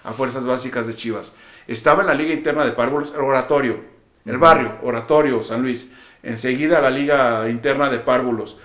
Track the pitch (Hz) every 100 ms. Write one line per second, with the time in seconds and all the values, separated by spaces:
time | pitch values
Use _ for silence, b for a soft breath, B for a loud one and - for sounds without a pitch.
0 | - 113 131 131 123 127 127 123 113 113
1 | 117 107 - - B B B 117 151 170
2 | 190 139 156 156 151 147 131 120 123 147
3 | 143 151 135 131 127 143 127 104 - _
4 | _ _ 117 127 165 147 110 - 123 113
5 | 110 151 151 117 110 127 131 120 - B
6 | B B - 113 123 127 156 165 135 135
7 | 143 143 123 110 113 117 139 135 139 117
8 | 131 127 123 110 - -